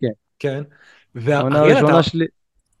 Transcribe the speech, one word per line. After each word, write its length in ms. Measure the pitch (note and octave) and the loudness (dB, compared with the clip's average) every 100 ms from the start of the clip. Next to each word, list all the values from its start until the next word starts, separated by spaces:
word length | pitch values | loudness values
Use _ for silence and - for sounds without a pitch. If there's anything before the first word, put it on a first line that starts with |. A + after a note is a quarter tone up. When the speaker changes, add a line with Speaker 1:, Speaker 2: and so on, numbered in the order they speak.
Speaker 1:
כן. 80 | B2+ G#2 _ _ | -8 -8 _ _
Speaker 2:
כן. 240 | C#3+ C3+ D3 _ _ _ _ B2 A#2 | -10 -8 -12 _ _ _ _ -10 -4
Speaker 1:
העונה 320 | C#3+ C3 D3 | -2 0 2
Speaker 2:
ואריאל, 160 | D3+ - | 4 4
Speaker 1:
הראשונה 240 | - E3+ | 4 2
Speaker 2:
אתה, 20 | |
Speaker 1:
שלי, 240 | - E3 E3 - _ _ _ _ | 0 -4 -6 -8 _ _ _ _